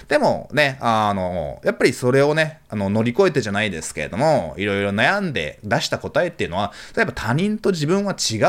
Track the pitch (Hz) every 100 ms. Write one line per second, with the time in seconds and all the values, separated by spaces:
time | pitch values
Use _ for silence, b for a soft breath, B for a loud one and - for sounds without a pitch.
0 | B 294 202 98 - 143 143 131 117 110
1 | 107 98 90 90 71 - - 233 170 120
2 | 123 135 143 156 151 156 - 107 98 107
3 | 113 120 190 143 107 101 107 80 - -
4 | 71 90 156 135 82 76 101 98 101 101
5 | 135 196 185 110 73 - 107 131 - -
6 | 95 143 175 - 90 90 107 B B -
7 | 208 - 107 135 202 214 214 175 147 196
8 | 202 - - 110